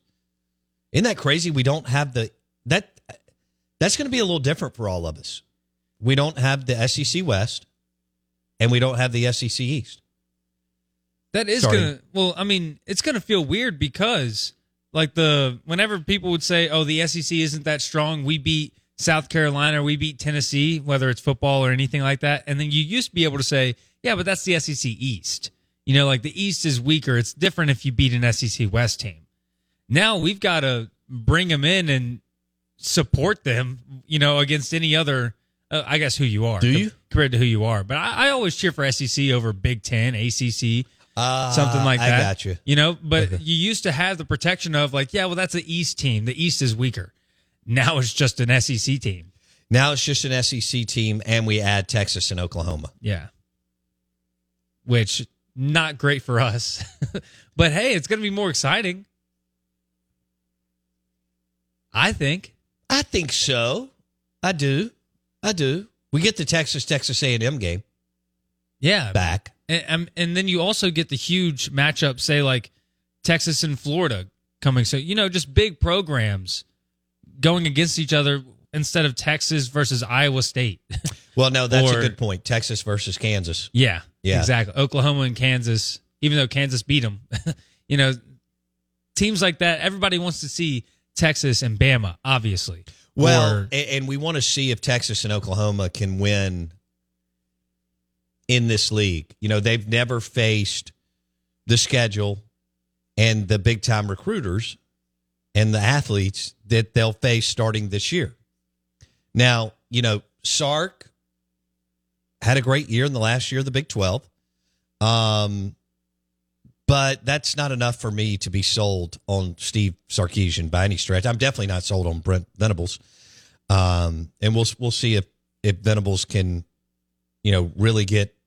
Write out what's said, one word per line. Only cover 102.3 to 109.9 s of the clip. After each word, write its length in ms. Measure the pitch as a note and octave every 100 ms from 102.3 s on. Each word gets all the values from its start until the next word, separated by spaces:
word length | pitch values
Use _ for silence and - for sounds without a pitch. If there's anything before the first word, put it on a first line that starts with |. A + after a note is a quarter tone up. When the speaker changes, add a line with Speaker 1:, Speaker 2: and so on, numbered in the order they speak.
| G2+ - _ _ _ _ _ _ -
Speaker 1:
and 320 | A2+ A2 F#2+
the 100 | G#2+
big-time 500 | G2 A2+ - G#2+ G#2
recruiters 680 | F#2+ - A3 G2+ G2 A2+ - _ _ _ _ _ _ _
and 200 | G#2 A2 G#2+
the 40 |
athletes 760 | G2+ C#3+ C3+ G2+ G2 - - - G2+
that 260 | A2+ G#2+
they'll 180 | A#2 A2+
face 340 | G#2 B2+ A2+ -
starting 440 | - A2+ A2 G#2
this 240 | G2 -
year. 240 | F3 B2 - _ _ _ _ _ _ _ _ _
Now, 400 | A2+ B2 A#2 A2 -
you 120 | _